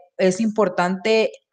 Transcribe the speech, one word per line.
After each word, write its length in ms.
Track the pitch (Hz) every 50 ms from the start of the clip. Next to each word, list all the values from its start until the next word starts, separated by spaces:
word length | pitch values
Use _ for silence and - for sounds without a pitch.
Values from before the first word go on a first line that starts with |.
| - _ _
es 220 | - 190 185 185 -
importante 920 | 226 214 208 - 208 180 180 - 175 180 190 190 196 220 220 220 214 - - - _ _